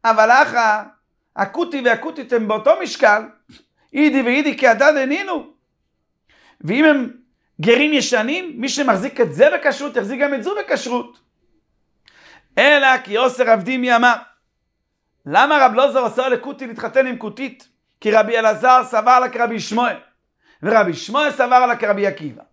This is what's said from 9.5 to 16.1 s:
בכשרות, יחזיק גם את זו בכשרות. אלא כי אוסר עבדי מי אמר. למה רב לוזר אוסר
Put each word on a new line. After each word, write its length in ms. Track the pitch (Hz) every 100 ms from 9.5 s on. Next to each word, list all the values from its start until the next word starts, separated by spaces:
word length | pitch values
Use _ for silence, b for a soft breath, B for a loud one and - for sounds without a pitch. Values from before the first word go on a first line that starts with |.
בכשרות, 420 | 311 294 - 285 240
יחזיק 240 | 202 254
גם 140 | 285
את 80 | 269
זו 120 | 214 415
בכשרות. 600 | 392 294 240 240 233 _ _ _ _ _ _ _ _ _ b b b b b -
אלא 400 | 262 294 269 254
כי 140 | 196 208
אוסר 320 | 254 247 226
עבדי 260 | 220 185 262
מי 200 | 247 233
אמר. 180 | 247 233 - _ _ _ _ _ _ _ _ _ 139
למה 400 | 175 285 302 254
רב 80 |
לוזר 260 | 220 277 247
אוסר 280 | 233